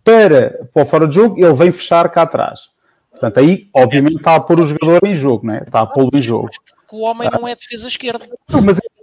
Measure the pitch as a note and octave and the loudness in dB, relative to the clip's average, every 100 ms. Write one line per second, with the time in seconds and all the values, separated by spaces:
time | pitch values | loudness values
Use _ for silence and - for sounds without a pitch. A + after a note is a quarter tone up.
0 | - A3+ G3+ C#3+ A2+ - - D#3 C#3+ D#3 | 2 4 6 4 0 -6 -6 -2 0 0
1 | D#3 D#3 A#3 F3 F3 C#3 F3 F3 - E3+ | 0 2 2 2 2 4 2 0 -2 0
2 | E3+ E3+ E3 - - - _ _ _ _ | 0 0 -2 -2 -6 -10 _ _ _ _
3 | _ - A#2 B2+ D3+ F#3+ - C#3 B2 C#3+ | _ -8 -4 2 2 0 -2 0 2 2
4 | D3 D#3+ - D#3+ - E3+ D#3 D3+ D#3+ F3 | 0 -2 0 0 2 0 0 -2 2 2
5 | G3+ E3+ C3+ A2 A2+ G#2+ - A#2 A2 C#3 | 2 -2 -2 -2 -4 -8 -4 -4 -2 0
6 | C3 C#3 A#2 A2+ A2 - _ _ _ G#3+ | 0 0 -2 -4 -6 -14 _ _ _ -8
7 | A3 A#3 A#3 A#3+ A#3+ A#3+ - A#3 B3 - | -8 -6 -6 -6 -8 -14 -16 -16 -14 -12
8 | B3 A#3 - A#4+ - D4 G3+ F3+ - _ | -10 -12 -14 -20 -4 0 2 0 -4 _